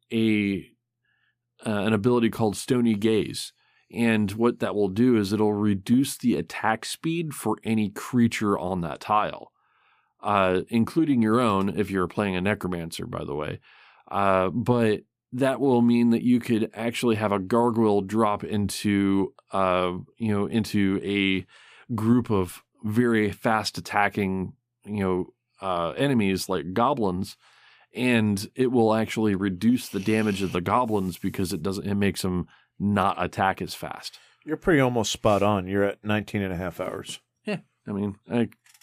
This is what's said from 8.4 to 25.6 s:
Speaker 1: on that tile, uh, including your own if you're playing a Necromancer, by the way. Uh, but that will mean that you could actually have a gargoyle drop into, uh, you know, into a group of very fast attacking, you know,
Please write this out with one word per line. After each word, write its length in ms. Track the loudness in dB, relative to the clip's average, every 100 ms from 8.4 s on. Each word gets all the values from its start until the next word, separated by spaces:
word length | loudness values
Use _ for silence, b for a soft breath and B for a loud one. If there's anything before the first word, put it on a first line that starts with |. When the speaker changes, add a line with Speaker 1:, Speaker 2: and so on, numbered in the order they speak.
| 0 0
Speaker 1:
on 240 | -2 -4
that 180 | -6 -6
tile, 520 | -2 0 0 -6 -14 _ _ _ _ _ _ _
uh, 400 | 0 2 4 2 0
including 520 | 0 0 0 2 2
your 180 | 4 4
own 300 | 2 2 0 -2
if 140 | -2
you're 160 | 0 -2
playing 280 | -2 -2 0
a 60 |
Necromancer, 640 | -2 -2 -4 -6 -8 -10 -8
by 180 | -8
the 120 | -6 -6
way. 240 | -6 -8 b b b b b
Uh, 400 | 0 4 4 2
but 520 | 0 0 2 2 0 -6 _ _
that 280 | -2 0 2
will 220 | 2 4
mean 280 | 4 4 4
that 140 | 4
you 160 | 4 2
could 320 | 2 0 -2
actually 420 | -4 -6 -2 0 0
have 160 | 0
a 80 | 0
gargoyle 640 | 0 2 2 2 2 2
drop 420 | 0 0 0 0
into, 920 | -4 -2 -2 -2 0 2 2 2 0 -6 _
uh, 420 | -2 0 2 0 -4 -10 -6
you 160 | -2
know, 140 | 0 0
into 520 | -2 0 0 2 0
a 420 | -2 0 0 -2 -6 B B B B
group 380 | -2 2 2 2
of 320 | 0 -2 -6 _ _
very 480 | -4 2 2 2 0
fast 460 | 0 0 0 -2 -8
attacking, 760 | -4 0 0 0 -2 -2 -6 -10 _ _ -8
you 140 | -2
know, 300 | 0 0 -4 -10 _ -10